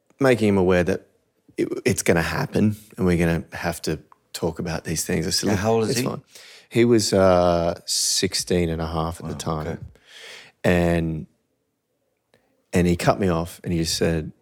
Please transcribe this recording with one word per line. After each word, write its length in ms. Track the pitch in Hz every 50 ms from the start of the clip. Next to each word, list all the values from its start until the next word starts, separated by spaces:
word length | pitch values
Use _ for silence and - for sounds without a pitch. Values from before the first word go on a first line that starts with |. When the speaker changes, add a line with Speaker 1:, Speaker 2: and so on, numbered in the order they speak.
| _ _ _ _
Speaker 1:
making 280 | 139 131 123 104 110 104
him 100 | 101 98
aware 260 | 92 90 92 90 87
that 220 | 87 95 - - _ _ _ _ _ _ _ _ _ _
it, 120 | - 113 - - - -
it's 180 | 120 98 - -
gonna 180 | - 95 85
happen 560 | 82 78 80 - - - - 90 101 107 104 - - - -
and 100 | - 92
we're 100 | 90 87
gonna 280 | 82 87 85 82 80 76 - -
have 280 | - - 87 82 - -
to 180 | 87 80 73 - _ _ _ _ _ -
talk 260 | - - 82 80 -
about 240 | 90 85 82 - -
these 200 | - 82 78 -
things. 200 | - 92 87 82
I 40 | 92
said, 160 | - - -
Speaker 2:
Yeah, 60 | 95 107
Speaker 1:
"Look, 80 | 95
Speaker 2:
how 120 | 98 110 113
old 100 | 113 110
is 60 | 107
Speaker 1:
it's 100 | - 117
Speaker 2:
he? 40 | 131
Speaker 1:
fine." 160 | 135 120 - - _ _ - - - - - - _
He 160 | - 120 117
was, 280 | 117 120 113 101 - -
uh, 680 | 98 95 95 90 90 87 87 87 85 85 85 - - -
sixteen 800 | - - - - - - - - 92 - - - - 95 90 87 82
and 120 | 80 80 82
a 40 | 80
half 320 | 82 82 80 82 82 -
at 60 | - 80
the 40 | 78
Speaker 2:
Wow, 40 | 73 - 82 80 76 76
Speaker 1:
time. 40 | 80
Speaker 2:
okay. 100 | 71 69 - - - _ _ _ - - - - - - - - _ _ -
Speaker 1:
And, 600 | - 90 87 87 85 85 85 82 80 80 78 - - _ _ _ _ _ _ _ _ _ _ _ _ _ _ _ _ _ _ _ _ _ _ _ _ _ _ _ _ -
and 140 | 92 87
he 100 | 87 87
cut 240 | 85 - 143 - -
me 80 | 104 92
off 320 | 85 82 85 85 - - -
and 100 | - 90
he 60 | 82
just 160 | 82 82 -
said, 360 | - 92 85 82 80 76 73 - _